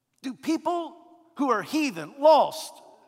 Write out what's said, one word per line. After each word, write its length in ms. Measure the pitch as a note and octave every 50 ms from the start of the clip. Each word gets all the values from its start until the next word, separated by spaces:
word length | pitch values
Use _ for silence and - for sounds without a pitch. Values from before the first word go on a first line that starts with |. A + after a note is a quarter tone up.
| _ _ _ _ -
Do 100 | C4+ A#3+
people 640 | - - - D#4+ D#4+ D#4+ D#4 F4 F4 E4 D4 - - - - - _ _ _ _
who 140 | - C#4+ C4+
are 100 | A#3 G#3
heathen, 520 | E3+ - - D#4 D4+ C#4 G3 E3 D3+ D#3 - C#4
lost, 540 | C#4 D#4 D#4+ C#4 G#3 D3 - - - - - - - - - _ _